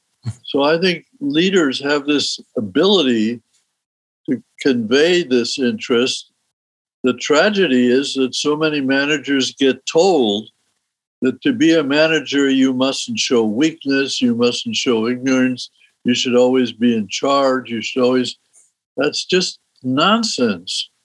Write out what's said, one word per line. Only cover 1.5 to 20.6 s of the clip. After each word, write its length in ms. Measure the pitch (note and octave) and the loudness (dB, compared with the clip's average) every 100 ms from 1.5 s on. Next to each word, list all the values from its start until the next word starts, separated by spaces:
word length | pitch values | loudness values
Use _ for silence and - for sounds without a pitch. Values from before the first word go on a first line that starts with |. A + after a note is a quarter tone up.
| F#3+ D3 B2 | 2 0 -2
have 220 | C#3+ D3 | -2 -2
this 360 | C#3+ C#3+ - - - - | 0 -2 -2 -6 -10 -8
ability 800 | G#2 A#2 F#3+ G3 C3 A#2 G#2+ A#2+ - _ _ _ _ _ _ _ - | -4 0 2 4 2 2 0 -4 -12 _ _ _ _ _ _ _ -8
to 140 | A#2+ - - | -8 -8 -4
convey 640 | D3 B2 G#2+ C3 E3 F3+ | 0 0 2 2 4 2
this 360 | D3 B2 A2+ - | 2 0 0 -2
interest. 720 | B2 A2 - A#2 B2+ - - _ _ _ _ _ _ _ | -4 -4 -2 0 0 -4 -12 _ _ _ _ _ _ _
The 100 | B2+ | -2
tragedy 720 | A#2+ - D3 G3 G3+ F3 B2+ B2 | -2 0 2 2 2 2 2 4
is 280 | B2+ C#3+ | 2 0
that 200 | C3+ B2+ | -2 -4
so 200 | - D3 | -2 -4
many 280 | D3+ D#3 D3+ | -2 -2 -2
managers 720 | C3 C#3 C#3+ D3+ B2+ C#3 B2 | -2 0 0 -2 -2 -2 -2
get 320 | - C3+ B2 - | 0 0 0 -2
told 640 | E3 F#3+ E3 A2+ G2+ G#2 _ _ _ _ _ _ _ | 2 4 4 2 0 -6 _ _ _ _ _ _ _
that 180 | C3 - | -4 -2
to 140 | D3+ | -2
be 200 | A#2+ D#3+ | 2 4
a 80 | E3 | 4
manager, 680 | C3+ D3 D#3+ D#3+ B2+ C#3 C#3 | 2 2 2 2 -2 0 2
you 240 | C3+ C3 | 2 2
mustn't 440 | B2+ C3 C3 - A2 | 2 -2 -2 -6 -6
show 260 | - B2 | 0 2
weakness, 760 | A2 G#2+ D#3 D#3 C#3 C3+ C3+ - | 2 0 -2 -2 -2 -2 -2 -2
you 140 | B2 | -2
mustn't 420 | A#2 A#2+ A#2+ A#2 A2 | 0 0 -2 -6 -4
show 300 | C3+ A2+ A2+ | 0 0 0
ignorance, 640 | B2+ C3 C3 B2+ B2 - _ _ _ | -4 -2 0 0 -2 -10 _ _ _
you 100 | B2 | -2
should 220 | A#2+ C3 A#2+ | -2 2 2
always 360 | B2+ C3 B2 | 4 2 0
be 240 | G#2+ A#2+ A2+ | 0 0 0
in 120 | G2 | -2
charge, 640 | - C#3 C#3 C#3 C3 A#2 | -4 0 2 2 0 -4
you 120 | A#2 | -8
should 200 | G#2+ C3 | -6 0
always, 340 | B2 B2+ A#2+ - _ _ _ _ _ - | 2 2 -2 -8 _ _ _ _ _ -4
that's 280 | D3 - | -4 -4
just 340 | - F#3 F3+ - _ _ | -2 -2 -2 -8 _ _
nonsense 1080 | B2+ C3 F3+ A3+ A3 - A#2+ F2+ | -4 0 2 2 0 -2 -2 -2